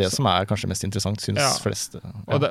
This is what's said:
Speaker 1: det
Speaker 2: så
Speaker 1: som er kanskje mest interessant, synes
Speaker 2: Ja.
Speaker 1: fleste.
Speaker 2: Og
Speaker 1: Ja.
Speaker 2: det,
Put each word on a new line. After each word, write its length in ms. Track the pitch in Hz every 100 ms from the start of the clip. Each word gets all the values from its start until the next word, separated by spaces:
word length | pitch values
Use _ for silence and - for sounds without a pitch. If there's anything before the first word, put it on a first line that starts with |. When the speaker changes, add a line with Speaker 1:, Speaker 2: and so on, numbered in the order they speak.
Speaker 1:
det 80 | 95
Speaker 2:
så 60 | -
Speaker 1:
som 100 | 127
er 180 | 90 98
kanskje 220 | 104 95
mest 140 | 95
interessant, 360 | 95 98 95 104
synes 180 | - 104
Speaker 2:
Ja. 320 | 139 - 110
Speaker 1:
fleste. 300 | 101 - - - 104 -
Speaker 2:
Og 60 |
Speaker 1:
Ja. 60 | 107
Speaker 2:
det, 120 | 113